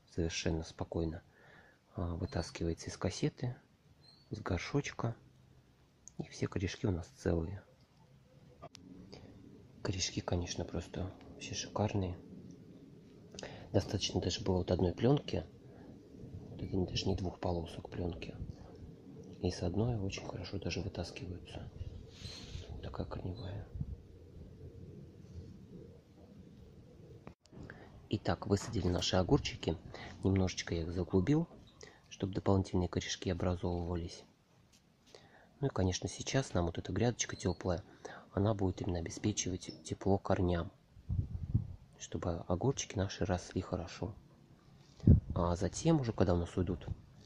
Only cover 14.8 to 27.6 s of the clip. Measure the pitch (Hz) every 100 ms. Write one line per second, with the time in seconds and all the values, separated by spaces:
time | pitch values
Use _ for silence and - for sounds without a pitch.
14.8 | 90 - 117 143 - 87 - - - -
15.8 | - - - - - - - - 90 95
16.8 | 87 - 98 92 87 - 92 87 80 -
17.8 | - - 87 80 - - - - - -
18.8 | - - - - - - 90 - 90 95
19.8 | 120 113 98 - - - 92 95 87 92
20.8 | 95 - 90 - 90 85 - - - -
21.8 | - - - - - - - - - -
22.8 | 87 - 95 - 95 87 92 104 - -
23.8 | - - - - - - - - - -
24.8 | - - - - - - - - - -
25.8 | - - - - - - - - - -
26.8 | - - - - - - - -